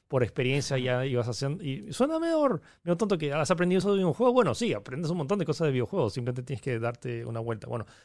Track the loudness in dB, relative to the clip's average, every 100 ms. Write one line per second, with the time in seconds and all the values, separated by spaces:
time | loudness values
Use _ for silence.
0 | -2 0 0 0 0 0 0 0 0 0
1 | 0 0 0 -2 -4 -4 -6 -6 -4 0
2 | 0 2 0 2 2 0 -6 _ -2 0
3 | 2 0 0 0 2 2 2 2 2 2
4 | 2 2 4 4 4 2 0 -2 -6 -6
5 | -4 -2 0 0 0 0 2 0 0 0
6 | 0 -2 -4 -4 -6 -6 -4 -2 -4 -6
7 | -8 -8 -6 -6 -4 -6 -6 -6 -8 -16